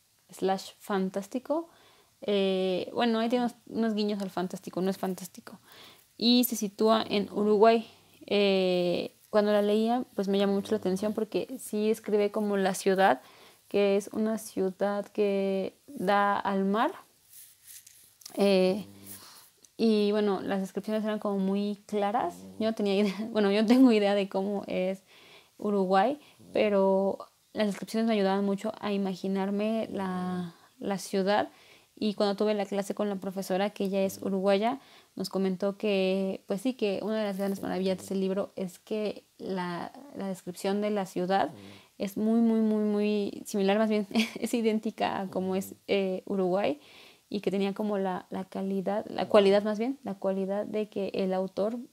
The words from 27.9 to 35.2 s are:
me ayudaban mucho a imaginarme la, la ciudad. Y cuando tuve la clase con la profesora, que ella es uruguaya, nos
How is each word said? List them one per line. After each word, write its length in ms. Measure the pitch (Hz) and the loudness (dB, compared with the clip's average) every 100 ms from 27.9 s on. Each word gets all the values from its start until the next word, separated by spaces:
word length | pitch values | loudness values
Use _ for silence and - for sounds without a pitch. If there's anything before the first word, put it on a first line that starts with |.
| 220 226 | -2 0
me 80 | |
ayudaban 300 | 214 190 196 | 2 2 2
mucho 280 | 202 196 220 - | 0 -2 -4 -6
a 120 | 208 | -4
imaginarme 960 | 202 190 180 190 196 190 202 214 226 - | -2 -2 -4 -4 -2 -2 -2 -2 -2 -4
la, 640 | 202 190 180 180 180 175 - _ - | -4 -4 -4 -4 -4 -6 -12 _ -10
la 200 | 202 196 | -6 -6
ciudad. 520 | - 196 190 208 302 - - - _ - | -2 0 2 2 0 -8 -20 -20 _ -6
Y 140 | 214 | -4
cuando 240 | 202 202 196 | 0 0 2
tuve 160 | 214 | 0
la 140 | 214 196 | 0 -2
clase 280 | 202 196 | -4 -4
con 140 | 190 208 | -4 -4
la 80 | 190 | -4
profesora, 540 | 196 190 190 185 202 | -6 -8 -2 -2 -2
que 140 | - | -2
ella 180 | 196 196 | -2 0
es 180 | 190 - | -2 -2
uruguaya, 600 | - 190 196 196 220 269 - - _ | -4 0 2 2 2 -4 -10 -20 _
nos 160 | - | -10